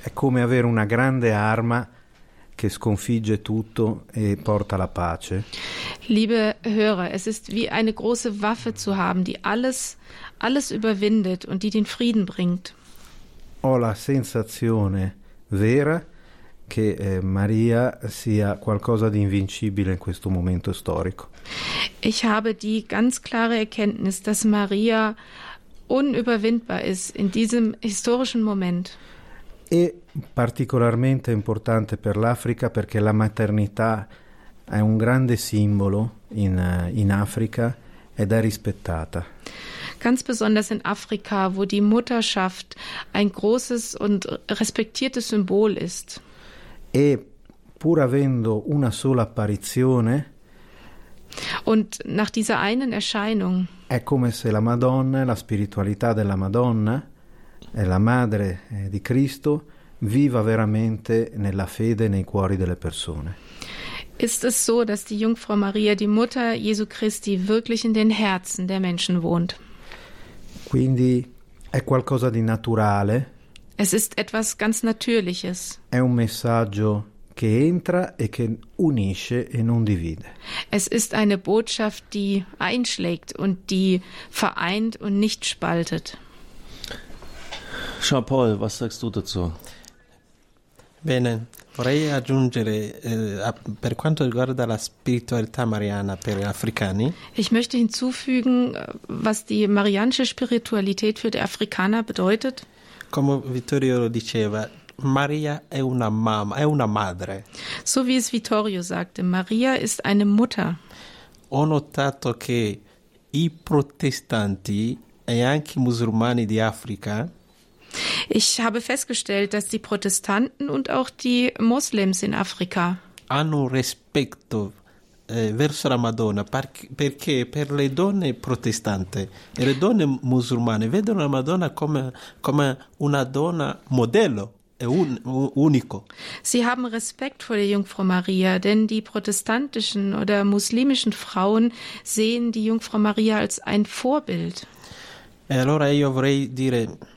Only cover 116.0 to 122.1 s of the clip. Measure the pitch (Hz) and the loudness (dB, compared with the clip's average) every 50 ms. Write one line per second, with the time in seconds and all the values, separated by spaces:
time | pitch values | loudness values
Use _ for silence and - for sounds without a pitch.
116 | 120 110 107 113 113 120 123 120 113 101 107 110 110 110 - - - - 104 - | 0 0 2 2 2 2 2 0 0 0 0 2 2 0 -2 -4 -8 -10 -10 -8
117 | - 107 104 107 139 175 - - _ _ _ _ _ _ _ _ - - - - | -6 -4 -4 -4 -4 -6 -10 -16 _ _ _ _ _ _ _ _ -20 -12 -8 -6
118 | - - - - - - - 220 220 - - - 226 226 208 233 226 - 254 277 | -4 -4 -4 -4 -2 0 0 2 2 2 2 0 0 0 -2 -2 -2 -2 -4 -4
119 | - - 240 - - - 202 196 202 202 214 208 202 - - 214 - - 208 202 | -4 -4 -6 -6 -4 -2 0 0 0 0 -2 -4 -4 -4 -6 -6 -4 -4 -4 -2
120 | - 202 180 - - - 196 214 254 277 - - 285 285 285 277 262 - - 262 | -2 -2 -2 -2 0 0 0 0 0 -2 -4 -6 -6 -4 -2 -2 -2 0 0 -2
121 | 254 - - - - 247 247 247 247 - - - 220 226 240 285 285 - - 208 | -2 -2 -6 -4 -2 0 2 2 2 2 0 2 2 2 2 2 0 0 0 0
122 | 196 190 | 0 0